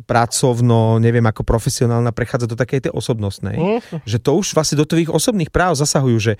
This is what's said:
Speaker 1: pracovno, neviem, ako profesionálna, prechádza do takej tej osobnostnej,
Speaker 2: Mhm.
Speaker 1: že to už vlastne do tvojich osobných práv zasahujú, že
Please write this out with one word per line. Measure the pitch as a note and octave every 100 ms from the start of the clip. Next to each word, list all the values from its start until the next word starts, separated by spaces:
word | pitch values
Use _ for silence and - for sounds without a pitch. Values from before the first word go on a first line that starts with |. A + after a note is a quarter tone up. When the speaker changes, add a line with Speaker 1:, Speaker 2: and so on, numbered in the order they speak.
Speaker 1:
pracovno, | - A#2 A#2 - C3+ A#2+ B2 A#2 A2+ A2+
neviem, | A2+ A#2+
ako | A2+ -
profesionálna, | - A#2 - - A#2+ A#2 A#2+
prechádza | A#2 A#2+ B2+
do | A#2 A#2
takej | B2+ C3+
tej | -
osobnostnej, | - A2+ A2+ G2+ - G2+ A2+
Speaker 2:
Mhm. | E3+ A3+ - E3
Speaker 1:
že | B2 A2+
to | - D#3
už | G3+
vlastne | - D#3 C#3+
do |
tvojich | D3+ E3 E3
osobných | D#3+ - G#3+ D#3
práv | - F3+ D3
zasahujú, | C#3+ D#3+ C3+ A2+
že | G#2+ G#2